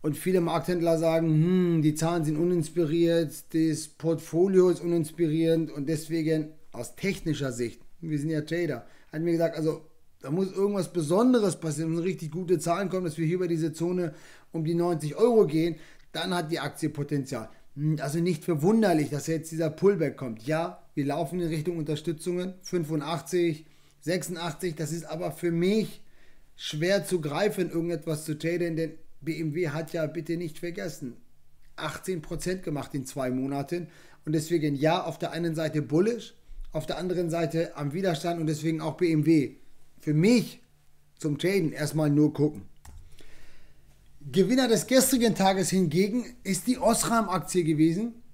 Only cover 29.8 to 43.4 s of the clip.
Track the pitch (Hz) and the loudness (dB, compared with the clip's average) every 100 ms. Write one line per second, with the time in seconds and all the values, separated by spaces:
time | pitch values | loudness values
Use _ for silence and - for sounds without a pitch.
29.8 | 160 170 156 156 156 170 175 160 175 175 | -4 -4 -4 -4 -4 -4 -4 -8 -8 -6
30.8 | 190 147 131 120 - - - - - - | -8 -8 -10 -12 -20 -20 -20 -20 -20 -10
31.8 | 151 147 - 180 151 160 180 185 180 147 | -10 -8 -6 -6 -6 -6 -4 -4 -4 -6
32.8 | 156 147 127 143 127 127 135 139 139 175 | -6 -8 -8 -4 -2 -2 -2 -4 -4 -6
33.8 | 160 - - - - 156 156 170 151 139 | -8 -14 -20 -14 -2 -2 0 0 0 2
34.8 | 151 175 170 151 160 156 170 160 156 151 | 2 2 -2 -6 -6 -4 -4 -2 -2 -2
35.8 | 131 151 202 233 - - - - - 156 | 0 2 4 2 -6 -18 -16 -12 -8 -6
36.8 | - 143 180 180 170 165 170 160 165 - | -6 -4 -2 -2 -2 0 0 0 -2 -2
37.8 | 143 156 190 160 175 170 156 151 156 160 | -4 0 0 0 -2 -2 -2 0 0 -2
38.8 | 156 151 180 160 147 165 123 - - - | -4 0 2 4 6 6 4 -4 -20 -18
39.8 | - - - 151 185 240 175 - _ _ | -20 -10 -2 4 6 6 4 -8 _ _
40.8 | _ - _ _ 160 147 170 196 160 131 | _ -20 _ _ -4 -2 2 2 0 -2
41.8 | 147 151 156 143 151 151 147 101 95 - | -4 0 2 6 4 4 0 0 -14 -18
42.8 | - - - - - - | -18 -18 -18 -14 -14 -12